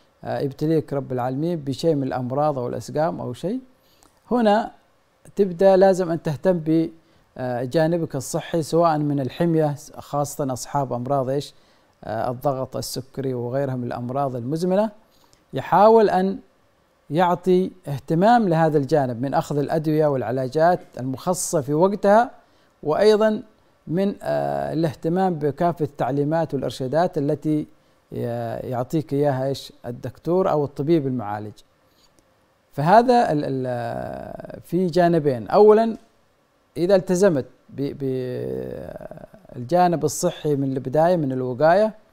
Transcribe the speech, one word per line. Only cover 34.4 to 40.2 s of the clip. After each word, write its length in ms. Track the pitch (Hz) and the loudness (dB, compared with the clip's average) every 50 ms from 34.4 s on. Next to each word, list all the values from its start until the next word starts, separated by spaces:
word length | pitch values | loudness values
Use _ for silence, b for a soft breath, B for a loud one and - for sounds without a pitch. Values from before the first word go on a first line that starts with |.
| - - - - | -16 -16 -16 -16
في 260 | - - - 170 185 | -12 -4 -2 -2 0
جانبين، 640 | 175 151 175 175 170 170 165 143 147 127 117 107 - | 0 2 4 4 4 4 4 2 0 -2 -2 -4 2
أولًا 480 | - 190 208 214 214 220 226 226 214 - - _ _ _ _ _ _ _ _ _ _ _ _ _ - | 6 8 8 8 8 8 6 2 -2 -8 -12 _ _ _ _ _ _ _ _ _ _ _ _ _ -6
إذا 180 | 135 170 180 202 | -2 0 4 4
التزمت 500 | 185 185 - 185 175 196 202 160 135 120 - _ _ _ - | 2 2 2 2 4 4 4 4 2 -2 -4 _ _ _ -16
ب-، 280 | - - 139 139 - 139 | -8 -6 -6 -6 -6 -6
ب-، 1300 | 139 131 131 131 127 127 127 123 123 127 - - - - - - - - - - - - - - - - _ - _ - - | -6 -4 -4 -4 -4 -6 -6 -6 -6 -6 -6 -8 -8 -8 -10 -12 -12 -14 -14 -14 -14 -16 -16 -18 -20 -20 _ -20 _ -18 -14
الجانب 480 | 127 120 120 170 175 180 175 170 147 151 | -12 -6 0 2 4 4 4 2 0 0
الصحي 520 | 147 - - | -2 -2 -2